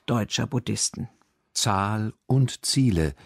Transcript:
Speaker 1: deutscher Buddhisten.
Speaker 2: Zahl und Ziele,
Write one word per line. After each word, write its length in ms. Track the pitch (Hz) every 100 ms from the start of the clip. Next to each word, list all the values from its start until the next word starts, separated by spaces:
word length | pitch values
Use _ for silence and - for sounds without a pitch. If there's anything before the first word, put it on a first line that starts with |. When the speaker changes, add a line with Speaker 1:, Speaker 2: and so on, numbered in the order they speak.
| -
Speaker 1:
deutscher 400 | 120 104 - 113
Buddhisten. 640 | 127 113 104 - - 123 _ _ _ _ -
Speaker 2:
Zahl 580 | 117 98 101 107 110 - -
und 360 | 131 127 -
Ziele, 520 | - 135 127 85 78 -